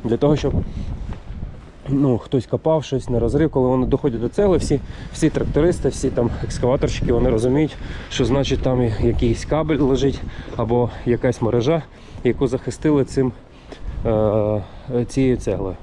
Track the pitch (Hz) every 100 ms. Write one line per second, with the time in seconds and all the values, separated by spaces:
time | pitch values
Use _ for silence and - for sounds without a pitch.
0 | 113 113 143 147 143 - - - - -
1 | - - - - - - - - - 139
2 | 143 117 - 139 - 120 160 160 135 131
3 | - 120 117 131 156 139 127 131 127 135
4 | 147 113 117 - 202 165 - 143 - -
5 | - - 156 - 117 147 160 180 139 -
6 | 135 - 120 113 127 - 120 139 147 -
7 | - 120 123 113 123 135 151 - - -
8 | - - 123 135 131 131 131 127 120 110
9 | 120 113 123 110 - 147 156 151 135 131
10 | 139 - - - - - 113 120 120 -
11 | - 117 131 120 110 120 117 165 139 -
12 | - - 127 113 135 123 - - 156 147
13 | 127 - 131 - - - - - - -
14 | 117 110 107 107 107 107 95 - - 123
15 | 117 - 131 120 - 95 95 90